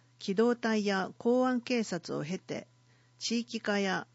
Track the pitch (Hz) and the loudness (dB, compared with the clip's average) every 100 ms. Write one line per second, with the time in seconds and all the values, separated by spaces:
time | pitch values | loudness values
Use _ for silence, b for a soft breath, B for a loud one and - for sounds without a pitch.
0 | b _ - 190 233 240 226 220 202 196 | b _ -2 2 2 2 0 0 2 0
1 | 185 - 233 247 254 254 - 247 214 175 | -2 -2 2 4 4 0 0 0 0 -4
2 | 165 143 151 185 - - - _ b b | -4 -4 -4 -6 -6 -8 -8 _ b b
3 | b _ - 233 226 226 - 202 196 180 | b _ -4 -2 -2 -6 -2 0 0 -2
4 | - | -4